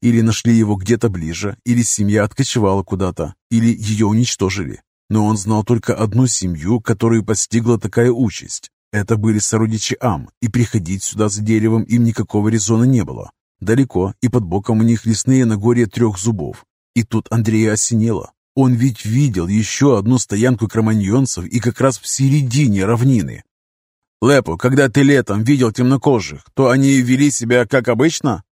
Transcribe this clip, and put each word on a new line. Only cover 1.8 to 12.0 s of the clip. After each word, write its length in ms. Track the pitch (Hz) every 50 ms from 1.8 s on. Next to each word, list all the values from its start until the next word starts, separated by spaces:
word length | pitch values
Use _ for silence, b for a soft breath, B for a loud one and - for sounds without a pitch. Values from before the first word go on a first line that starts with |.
семья 420 | 117 - - - 104 101 104 110 117
откочевала 600 | - - - 139 - - 123 107 98 95 98 92
куда-то, 520 | - - 92 98 92 87 - 85 76 92 _ _ _
или 160 | - 113 113 117
её 400 | 117 - 110 101 110 104 113 101
уничтожили. 760 | 107 113 123 120 - - 98 95 98 101 90 69 53 - _ _ _ _ _ _
Но 160 | 104 107 107
он 120 | 104 107 104
знал 260 | 95 101 110 107 104
только 300 | - 123 113 - - 120
одну 340 | - 107 107 98 113 131 127
семью, 520 | - - - 92 90 78 73 90 117 123
которую 460 | 110 - 113 95 - 113 113 113 101
постигла 540 | 107 110 - - - - 113 113 113 120 110
такая 320 | - 98 - - 117 123
участь. 580 | 123 113 131 107 - - - - - - - - _ _ _ _
Это 260 | - 110 101 98 117 104
были 220 | 104 113 110 107
сородичи 580 | 104 - - 110 113 110 110 107 - - - -
Ам, 300 | - 123 95 73 64 - _ _
и 60 | - 113
приходить 560 | 101 120 120 - - 110 87 80 95 98 -
сюда 260 | - - 98 107 107
за 120 | 101 104
деревом 420 | 104 107 113 110 107 110 110 113 107
им 200 | - - 120